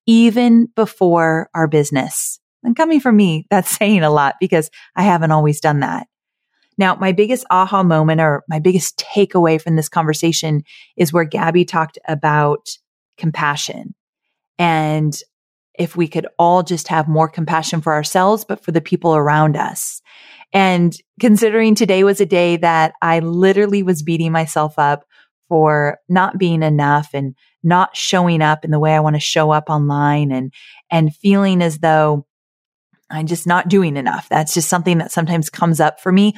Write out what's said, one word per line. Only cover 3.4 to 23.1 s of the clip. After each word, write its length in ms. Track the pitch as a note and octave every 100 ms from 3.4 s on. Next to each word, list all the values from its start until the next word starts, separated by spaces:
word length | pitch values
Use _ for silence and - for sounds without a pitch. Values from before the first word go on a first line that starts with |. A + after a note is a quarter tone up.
| -
that's 220 | G3+ F3+
<laughs> 80 | -
saying 240 | G3+ G#3
a 80 | D#3
lot 240 | D3+ C#3 -
because 300 | F#3 E3 D#3 - - -
I 80 |
haven't 260 | G3 F3 D#3+
always 300 | D#3 D3+ D3
done 180 | D#3 D3
that. 280 | C#3 - - _ _ _ _ _ _ -
Now, 200 | F#3+ -
my 160 | F#3+
biggest 320 | F#3 G#3+ B3+ -
aha 340 | F#3 F#3+ G3+
moment 360 | F3+ D#3+ D#3 D#3+
or 220 | D#3 C#3+ -
my 100 | D#3
biggest 400 | F3 F#3 - -
takeaway 640 | - - G3 F#3 E3 D#3+
from 160 | E3+ D#3+
this 120 | D3+
conversation 760 | - D#3+ D3+ E3+ D#3 D#3+ D3 - - - -
is 160 | E3+
where 120 | E3+
Gabby 400 | D#3 - E3 F3
talked 360 | F3 E3+ D#3 - -
about 580 | D3+ D#3 D3 D3 D3 - - _ _ _ _
compassion. 800 | D#3+ D3 D3+ C#3+ - - A2 - _ _ _ _ _ -
And 580 | F3 D#3+ D#3 D#3 D3+ C#3+ - _ _ _ _ -
if 180 | E3+ F3
we 120 | E3
could 180 | D#3+ D3 -
all 240 | E3+ F3+
just 260 | F3 E3+ -
have 200 | D#3+ D3+
more 200 | D#3 D#3+
compassion 520 | E3 D#3 E3 D#3 E3
for 120 | D3+
ourselves, 520 | D3+ D3+ F#3 F3+ G#3+
but 200 | - G3+
for 80 | -
the 80 | D#3+
people 340 | D#3 F3 E3+
around 420 | D#3 D3 D3+ D#3 D3
us. 460 | - - - - - - - - -
And 440 | G3 F#3+ F3+ F3 - _ -
considering 540 | A#3+ G#3 A3+ A3 A3
today 280 | G#3+ F3 F#3+
was 180 | G3 G3
a 60 | F#3+
day 300 | F3+ F3 E3+
that 380 | E3+ E3 D#3+ -
I 200 | E3+